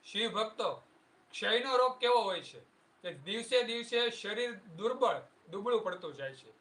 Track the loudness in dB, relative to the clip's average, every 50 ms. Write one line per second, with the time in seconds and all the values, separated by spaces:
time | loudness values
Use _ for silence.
0 | _ -8 -6 -4 -4 -2 -2 -2 -4 -4 -4 -4 -4 -4 -4 -6 -12 _ _ _
1 | _ _ _ _ _ _ 0 2 4 4 4 2 2 4 4 6 6 6 4 2
2 | 2 6 6 6 6 4 -2 -4 -6 -10 -18 -20 -20 _ _ _ _ _ _ _
3 | -10 -10 -10 -10 -8 -6 -4 -4 -4 2 2 2 2 2 -4 -6 -6 -2 0 0
4 | 0 0 -2 -6 -8 -6 -4 -4 -4 -4 -6 -10 -16 -18 -14 -4 -4 -4 0 2
5 | 2 2 2 0 -6 -14 _ _ _ -14 -12 -8 -4 -2 -2 0 -2 -2 -6 -6
6 | -10 -14 -12 -10 -12 -12 -12 -14 -20 -20 -20 _